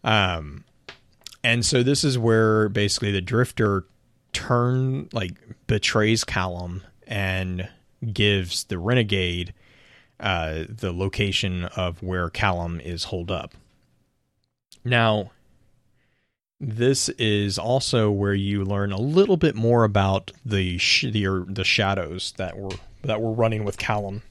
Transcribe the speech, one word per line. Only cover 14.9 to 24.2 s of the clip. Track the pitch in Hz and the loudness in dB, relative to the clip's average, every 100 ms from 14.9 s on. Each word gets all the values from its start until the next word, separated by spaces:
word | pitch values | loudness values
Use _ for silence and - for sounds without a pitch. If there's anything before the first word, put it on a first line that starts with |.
| 120 113 107 98 _ _ _ _ _ _ _ _ _ _ _ _ _ | 2 4 2 -2 _ _ _ _ _ _ _ _ _ _ _ _ _
this | 135 110 123 139 - | -8 0 2 2 -2
is | - 110 104 101 95 | 0 0 2 0 -2
also | 98 135 - 123 107 | 0 0 2 2 2
where | 98 101 | 2 0
you | 101 98 101 | 0 0 -2
learn | 98 101 101 | 0 -2 -2
a | 98 | -2
little | 127 165 202 180 | 2 4 4 4
bit | 156 | 2
more | 110 113 120 | 2 2 4
about | 110 101 98 98 - - | 4 4 2 2 -2 -14
the | 117 101 90 87 | -4 0 0 0
sh-, | - - 127 | 2 2 2
the, | 107 98 | 0 0
er, | 95 90 | -2 -4
the | 95 | -4
shadows | 92 - 98 95 82 92 - - | 0 2 2 0 -4 -6 -10 -8
that | 92 90 | -8 -6
were, | 98 92 - - | -10 -10 -12 -10
that | 143 107 | -4 -2
were | 113 | 0
running | 113 113 110 | 2 2 2
with | 104 - | -4 -4
Callum. | - 107 101 101 | -2 -2 -2 -10